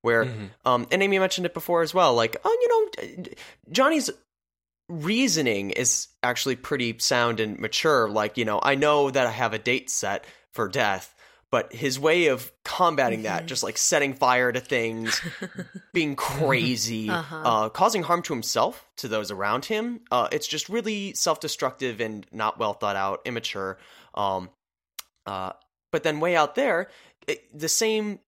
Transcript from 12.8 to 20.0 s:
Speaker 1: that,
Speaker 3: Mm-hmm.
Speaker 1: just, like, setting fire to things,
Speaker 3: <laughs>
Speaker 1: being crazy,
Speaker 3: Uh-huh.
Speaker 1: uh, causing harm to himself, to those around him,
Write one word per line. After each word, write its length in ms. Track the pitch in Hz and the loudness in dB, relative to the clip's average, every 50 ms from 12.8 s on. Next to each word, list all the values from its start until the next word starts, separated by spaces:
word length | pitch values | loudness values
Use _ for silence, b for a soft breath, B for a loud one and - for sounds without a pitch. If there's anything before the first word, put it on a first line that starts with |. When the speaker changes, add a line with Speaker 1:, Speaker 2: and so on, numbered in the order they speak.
| 180 170 156 139 131 117 113 110 107 | 2 4 4 2 2 2 0 -2 -4
Speaker 1:
that, 160 | 107 95 82 | -4 -4 -4
Speaker 3:
Mm-hmm. 80 | 85 | -4
Speaker 1:
just, 160 | 82 - - - | -6 -6 -4 -4
like, 140 | 85 - | -4 -2
setting 360 | - - - 175 151 143 139 135 | 0 0 2 2 2 2 0 0
fire 380 | - 139 127 123 127 127 123 | 2 2 4 4 4 2 2
to 80 | 117 127 | 0 -2
things, 640 | - - 143 120 117 113 113 113 113 113 - - - 170 - - 190 180 - | -2 -2 0 0 0 -2 -4 -4 -4 -2 -2 -4 -4 -8 -10 -10 -14 -12 -12
Speaker 3:
<laughs> 360 | - 175 - - 185 - _ - | -14 -14 -14 -16 -20 -20 _ -2
Speaker 1:
being 220 | 175 160 147 139 | 0 0 0 -2
crazy, 960 | - - - 135 139 160 139 135 123 113 123 127 110 113 117 117 110 110 107 | -4 -4 -4 -2 0 2 2 4 4 2 0 0 0 -2 -4 -4 -4 -2 -2
Speaker 3:
Uh-huh. 320 | 180 170 160 143 160 156 156 | -2 -2 -4 -8 -10 -2 0
Speaker 1:
uh, 260 | 123 113 107 107 110 | 2 4 4 2 0
causing 340 | - - 185 233 220 196 160 | 2 2 2 2 2 0 2
harm 180 | 147 170 175 170 | 2 0 0 0
to 100 | - 151 | -4 -6
himself, 520 | 117 - - - 113 123 196 247 - - _ _ | -4 -4 -2 0 2 0 0 -2 -8 -20 _ _
to 100 | - - | -12 -8
those 240 | 117 110 107 104 98 | -4 -4 -4 -4 -4
around 340 | 104 92 98 101 110 127 135 | -6 -4 -2 0 0 -2 -2
him, 360 | - 220 214 226 240 240 220 | -2 -4 -2 -2 -4 -8 -10